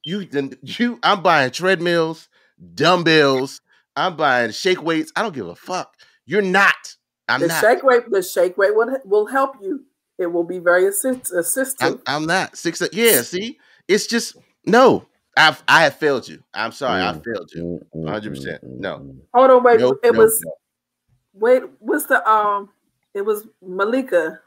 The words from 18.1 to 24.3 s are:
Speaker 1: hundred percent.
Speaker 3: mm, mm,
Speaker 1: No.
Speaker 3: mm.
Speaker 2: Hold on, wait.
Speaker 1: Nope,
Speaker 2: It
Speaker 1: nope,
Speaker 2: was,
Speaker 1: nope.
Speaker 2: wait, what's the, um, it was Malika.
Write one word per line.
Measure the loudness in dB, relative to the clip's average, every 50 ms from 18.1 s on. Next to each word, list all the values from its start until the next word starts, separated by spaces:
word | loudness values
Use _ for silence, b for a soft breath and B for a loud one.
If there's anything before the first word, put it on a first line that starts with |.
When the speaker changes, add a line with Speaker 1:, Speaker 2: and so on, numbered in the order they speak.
Speaker 1:
hundred | -6 -8 -8 -10 -12
percent. | -12 -12 -12 -12 -14 -16
Speaker 3:
mm, | -18 -14
mm, | -10
Speaker 1:
No. | -10 -10 -10
Speaker 3:
mm. | -12 -16 -20 -20 -20 _ _ 2
Speaker 2:
Hold | 4 6 6
on, | 6 6 6
wait. | 4 4 4
Speaker 1:
Nope, | 2 0 0 2 2
Speaker 2:
It | 2 6
Speaker 1:
nope, | 6
Speaker 2:
was, | 4 4 4 -2 -6
Speaker 1:
nope. | -10 -16 _ _ _ _ _ _ _ _ _ _ _ _ _ _ _ _
Speaker 2:
wait, | -4 2 2 2 2 0 -6 -20 _
what's | -6 -4 -4 -4 0
the, | 0 -2 0 2 2
um, | 2 2 2 0 -2 -4 -6 -10 _ _ _ _ _ _ _ _ _
it | -6
was | -4 -2 -4 -4 -6 -16 _ _
Malika. | _ -12 -4 -4 -2 0 0 -2 -2 0 0 0 0 0